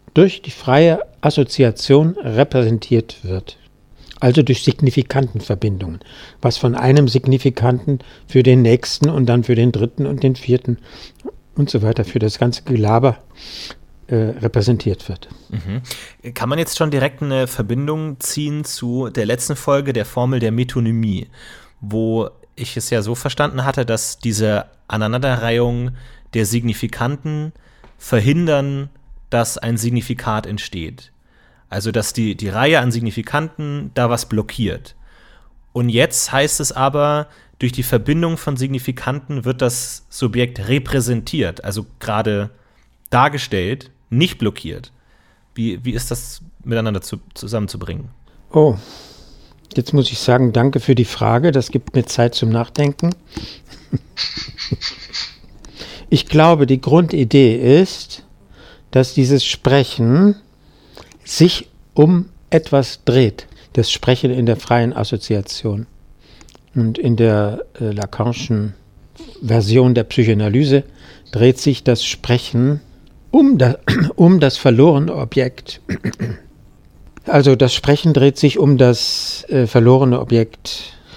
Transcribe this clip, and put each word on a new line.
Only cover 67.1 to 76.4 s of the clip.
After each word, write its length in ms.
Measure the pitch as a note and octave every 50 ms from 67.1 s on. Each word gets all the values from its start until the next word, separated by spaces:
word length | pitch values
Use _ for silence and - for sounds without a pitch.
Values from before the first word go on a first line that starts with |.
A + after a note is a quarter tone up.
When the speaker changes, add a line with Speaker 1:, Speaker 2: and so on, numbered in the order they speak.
| A#2+ A2
Speaker 1:
der, 480 | A2+ A2+ G#2+ G#2 G#2 G#2 G#2+ - A#4+ - - -
äh, 120 | A#2 G#2+
Lacanischen 840 | G#2 G#2 G#2 G2+ - - G#2+ A#2+ A#2 - - - A2+ G#2+ G#2 G#2+ G2 - _ _ _ _ - - _ - - - - -
Version 540 | - A2+ A2+ A#2 G#2+ G2 A2+ C3 B2+ B2+ B2
der 80 | A#2+ A2
Psychoanalyse 800 | - - - A#2 A2+ A2 G2+ G#2+ G#2 G2+ B2+ D3+ C#3+ C3+ C#3 C#3 - - - - - - - - -
dreht 260 | - A2 G#2 B2+ B2 -
sich 260 | - D3 C3+ - -
das 220 | B2+ A#2+ A2 -
Sprechen 760 | - - - - - A#2+ B2 - - - A#2 B2 C3+ D3 D3 - - - - - - - - - -
um 260 | - C#4+ D4 C#4 C4+ D3+
da-, 220 | B2+ A#2+ C#3 - - - - A#3+
<clears throat> 180 | E3 D3 -
um 240 | - E3+ E3+ F#3+ F3+
das 160 | D3 C3+ - -
verlorene 560 | - C3+ A#2+ A2+ C#3 E3+ D#3 C#3 D3 E3+ -
Objekt. 640 | D3+ C3+ - - C#3 B2+ B2+ - - - - - - - -
<clears throat> 20 | - - - - - - - - - -